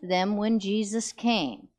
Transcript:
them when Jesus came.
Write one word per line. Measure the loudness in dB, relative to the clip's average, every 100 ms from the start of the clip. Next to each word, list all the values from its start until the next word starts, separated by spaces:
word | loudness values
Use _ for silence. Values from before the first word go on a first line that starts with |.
them | 0 2 2 0
when | 2 0
Jesus | 2 0 0 -2 -4
came. | -2 0 0 0 -6 -16